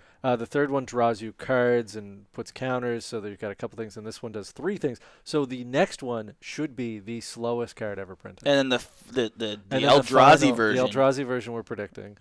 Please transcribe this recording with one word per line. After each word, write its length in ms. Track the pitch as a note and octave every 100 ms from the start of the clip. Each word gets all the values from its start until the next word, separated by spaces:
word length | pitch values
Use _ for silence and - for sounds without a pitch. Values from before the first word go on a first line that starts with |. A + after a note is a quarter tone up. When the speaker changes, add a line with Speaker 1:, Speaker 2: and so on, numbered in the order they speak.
| _ _
Speaker 1:
Uh, 140 | B2+ A#2+
the 100 | A#2
third 240 | C#3+ C#3+
one 140 | C#3
draws 380 | B2 B2 A#2 G#2+
you 100 | A2
cards 640 | - - B2+ B2 A#2+ G#2+ G#2+
and 340 | G2+ G2+ -
puts 180 | - A2
counters, 540 | - C3 B2+ B2 A#2
so 160 | - A2+
that 100 | G#2
you've 80 | G2+
got 120 | G#2+
a 40 |
couple 220 | G2 A#2 -
things, 200 | A2 A2
and 100 | G#2+
this 160 | -
one 100 | A#2
does 180 | G#2 F#2+
three 260 | - E3 G3+
things. 220 | C3+ A#2 - -
So 220 | - D3+
the 200 | C3 B2+
next 380 | A#2+ C3+ F#3+ -
one 320 | B2+ A#2 G#2 -
should 340 | - - D3+ B2
be 220 | A#2 G#2+
the 220 | G2 A#2
slowest 560 | - A#2 A#2 A#2+ A#2 -
card 220 | A2 G2
ever 180 | F#2+ F#2
printed. 300 | G#2 F#2+ C#3+
Speaker 2:
And 80 | C#3
then 100 | C3+
the 60 | A#2+
f-, 280 | - - -
the, 240 | B2 A2 -
the, 240 | A2 G#2 G2
the 80 | C3+
Speaker 1:
And 80 |
then 60 | A#2+
Speaker 2:
Eldrazi 500 | C#3 B2 C3 C3+ D#3
Speaker 1:
the 60 | C#3+
final, 100 | A#2
Speaker 2:
version 280 | A2 B2 B2+
Speaker 1:
the 40 |
Eldrazi 360 | A#2+ C3+ C3+ B2+
version 260 | B2+ A2+
we're 100 | A#2
predicting. 560 | - G#2+ G2+ - G#2 G#2